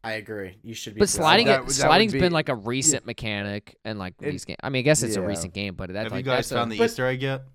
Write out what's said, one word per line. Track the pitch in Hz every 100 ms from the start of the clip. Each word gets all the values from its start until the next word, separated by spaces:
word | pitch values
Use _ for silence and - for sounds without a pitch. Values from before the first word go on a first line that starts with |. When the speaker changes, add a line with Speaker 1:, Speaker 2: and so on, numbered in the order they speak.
Speaker 1:
I | 113
agree. | 110 107 107 95 98
You | - 110
should | - 104
be |
Speaker 2:
But | 196
sliding, | - 156 185 226
Speaker 3:
That | 170
Speaker 2:
it, |
Speaker 3:
would, | -
that |
Speaker 2:
sliding's | 135 139 165 220
Speaker 3:
would | 139
be | 180
Speaker 2:
been, |
like, | 165 151
a | 123
recent | 101 127 131 -
Speaker 3:
Yeah. | 117
Speaker 2:
mechanic | 117 113 104 101 104 - _
and, | - 104
like, | 92 -
Speaker 3:
It | 139
Speaker 2:
these | 92 -
ga-, | -
I | -
mean, | 131
I |
guess | 127 151
it's | 117 101
a |
Speaker 3:
Yeah. | 92
Speaker 2:
recent | 98 92
game, | 90 101 90
but | 95
that's | 95 113
Speaker 4:
Have |
Speaker 2:
like, | 95
Speaker 4:
you | 131
guys | 127
Speaker 2:
that's | -
a | 123
Speaker 4:
found | 117
the | 110
Speaker 1:
But | 117
Speaker 4:
Easter | 117 127
egg | 131
yet? | 135 135 -